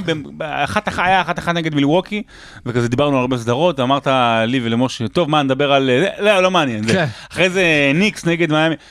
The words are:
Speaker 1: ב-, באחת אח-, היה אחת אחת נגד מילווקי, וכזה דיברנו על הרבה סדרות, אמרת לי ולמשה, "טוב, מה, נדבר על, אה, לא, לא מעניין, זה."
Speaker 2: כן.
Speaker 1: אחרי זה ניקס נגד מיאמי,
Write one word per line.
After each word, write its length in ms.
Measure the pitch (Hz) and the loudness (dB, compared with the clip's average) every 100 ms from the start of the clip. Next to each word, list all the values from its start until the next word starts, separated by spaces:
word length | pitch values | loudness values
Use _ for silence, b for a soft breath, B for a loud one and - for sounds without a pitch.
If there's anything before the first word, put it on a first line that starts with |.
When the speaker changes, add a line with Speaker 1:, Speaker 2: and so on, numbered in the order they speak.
| 175 | -2
Speaker 1:
ב-, 320 | 156 139 151 | -6 -6 -10
באחת 500 | 156 139 143 214 208 | -6 -4 -2 -2 -4
אח-, 120 | - | -2
היה 220 | 180 190 | 2 2
אחת 180 | 165 175 | 0 -4
אחת 140 | - 170 | -4 -2
נגד 200 | 160 151 | -2 0
מילווקי, 480 | 139 175 - 208 - B B B 123 | 2 0 -2 -8 -10 B B B -4
וכזה 220 | 120 117 | -2 0
דיברנו 280 | 123 147 135 | 0 0 0
על 60 | |
הרבה 160 | 127 127 | 0 -2
סדרות, 420 | 113 120 180 135 | -2 0 0 0
אמרת 280 | 123 139 139 131 120 113 113 | 0 0 0 0 2 2 0
לי 120 | 131 | -2
ולמשה, 440 | 117 113 127 - 113 | -2 0 -2 -2 -4
"טוב, 220 | 180 151 | -2 0
מה, 140 | 151 | 0
נדבר 280 | 135 131 143 | 0 0 2
על, 180 | 139 135 | 2 4
אה, 320 | 123 196 - | 2 0 0
לא, 180 | 202 196 | 2 4
לא 80 | 185 | 2
מעניין, 360 | 185 139 107 110 | 2 0 -2 0
זה." 60 | |
Speaker 2:
כן. 120 | 190 143 B B | 0 0 B B
Speaker 1:
אחרי 180 | - 185 | -2 0
זה 140 | 185 175 151 139 151 | 2 2 2 2 2
ניקס 300 | 208 - 170 | 0 0 -2
נגד 260 | 170 165 | 0 0
מיאמי, 240 | 156 160 151 B | 2 0 -2 B